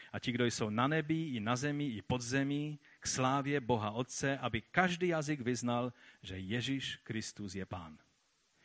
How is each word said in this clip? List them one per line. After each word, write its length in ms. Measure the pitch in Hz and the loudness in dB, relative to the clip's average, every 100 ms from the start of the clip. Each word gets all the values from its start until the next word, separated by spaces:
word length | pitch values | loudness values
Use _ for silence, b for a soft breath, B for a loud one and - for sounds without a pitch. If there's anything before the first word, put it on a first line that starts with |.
| B | B
a 60 | 104 | -4
ti, 140 | - | -2
kdo 120 | 120 | 2
jsou 260 | 123 - 110 | 2 2 0
na 160 | 107 131 | 2 2
nebi, 420 | 160 151 160 160 | 2 0 0 0
i 120 | 123 | -2
na 160 | 104 123 | 2 2
zemi, 300 | 143 143 147 | 2 0 -2
i 160 | 107 | -4
pod 180 | - 127 | -2 -2
zemí, 580 | 117 135 139 143 151 147 B B | 0 0 2 0 -2 -6 B B
k 60 | - | -2
slávě 540 | - 131 139 135 143 | 2 4 4 2 0
Boha 300 | 117 120 107 | 2 2 2
Otce, 480 | 110 127 - 139 139 | -2 -2 0 0 0
aby 220 | 123 113 | 0 -2
každý 480 | - - 180 175 180 | 0 2 4 2 2
jazyk 320 | 165 147 151 | 0 0 -2
vyznal, 520 | 117 123 120 120 123 B B B | 0 0 0 0 0 B B B
že 160 | 95 95 | -10 -8
Ježíš 580 | 95 120 120 135 123 - | -2 -2 0 -2 -4 -8
Kristus 580 | - 110 107 - 104 | -6 -6 -4 -8 -8
je 120 | 92 92 | -6 -6
Pán. 320 | 95 85 76 _ _ _ _ _ B | -8 -10 -16 _ _ _ _ _ B